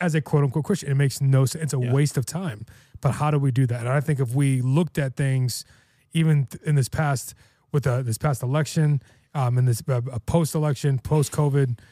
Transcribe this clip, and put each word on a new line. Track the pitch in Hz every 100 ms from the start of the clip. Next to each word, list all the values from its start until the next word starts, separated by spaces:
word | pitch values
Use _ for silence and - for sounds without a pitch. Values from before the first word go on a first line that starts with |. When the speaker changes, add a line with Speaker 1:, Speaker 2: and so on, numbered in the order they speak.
Speaker 1:
as | 175
a | 156
quote | - 147
unquote | 139 156
Christian, | 143 202 -
it |
makes | 135 139 -
no | 135 131
sense. | 131 -
It's | 156
a | 139
Speaker 2:
Yeah. | 123
Speaker 1:
waste | 135 147 -
of |
time. | 113 170 190 107 - - _ -
But | 123
how | 101 151
do | 147
we | 139
do | 123 127
that? | 120
And | 120
I | 143
think | 143 135
if | 123
we | 131 139 131
looked | 127 143 175 -
at | 135
things, | - 139 131 127 - - _ _ _ _
even | 165 160 147 127
th-, | -
in | 160
this | 143 123
past, | - 151 131 - - _ _ _
with, | 147 127
uh, | 123
this | 123 107
past | 151 123
election, | 123 151 151 165 151 143 - _ _
um, | 147 123 127
in |
this, | 127 113 -
uh, | 123 123
uh, | 113
post-election, | - 170 156 160 151 - 147 131
post-covid, | - 156 139 - 147 139 131 117 -